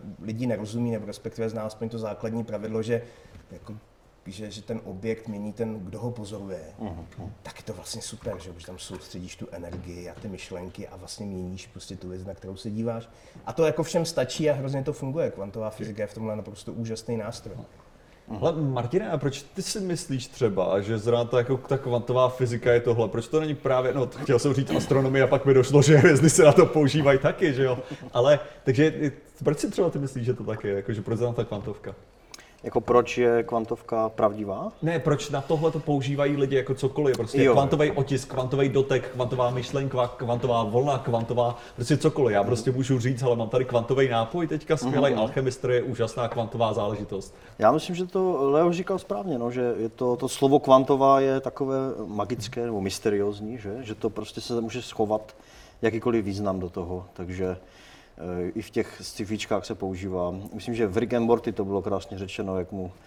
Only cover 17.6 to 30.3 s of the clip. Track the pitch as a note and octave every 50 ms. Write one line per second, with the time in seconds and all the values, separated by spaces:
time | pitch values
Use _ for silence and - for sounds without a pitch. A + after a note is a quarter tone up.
17.6 | - - - - - - - - - _ - - _ - G#2+ G#2 - E3 D#3+ D#3
18.6 | D3+ C3+ C3 A#2+ A#2 A#2 - F#3 G#3+ G#3+ E3 C#3+ C#3 C#3+ - - - - - F#3+
19.6 | F3+ - - A3 F#3+ F3+ E3+ - - - C3+ B2+ - - - - B2+ G#2+ F#2+ F#2+
20.6 | F2+ F2 F#2+ G2+ G2 G#2+ A2+ G#2+ G#2 A#2+ A#2 A#2+ A#2 A2+ B2+ B2 A#2+ C3+ C3 B2+
21.6 | - - C#3 C3 - C3 A#2+ A#2 A2 - B2 B2+ B2+ B2 B2 - B2+ A2 A#2+ A2+
22.6 | - B2 A#2+ A#2 A#2+ B2 A2+ A#2 A2+ G2 - A#2 A#2 - D3+ D#3 D#3 D3+ C#3+ -
23.6 | - C3 C3 B2+ B2+ C3 C3 C#3 B2 A#2+ - - D3 - B2+ A#2 - C#3+ B2+ C3+
24.6 | C3 - - - - - C#3 C3+ C3+ C3 C3+ C3+ C3 B2 C#3 C3+ - C#3 C3 C3
25.6 | A#2+ - C#3 D3 B2 D3 D#3 C#3+ - F3 D3 B2+ D3+ D#3+ - - - G3 - F3+
26.6 | E3 - - D#3 D3 C3 C#3+ D#3 C#3 C#3 C3+ B2+ - D#3+ - - F#3+ D#3 B2+ B2+
27.6 | C3+ B2+ B2 B2+ - - C#3+ - B2+ - - B2 B2+ C#3+ D3+ C3+ - - - -
28.6 | - C#3 A#2+ C#3 D#3 D#3+ D#3+ - D3+ C#3 - - - - - - C#3 D3 D3+ -
29.6 | - A3+ - - F#3 E3 - D3 C#3 C3 - B2+ A#2 B2+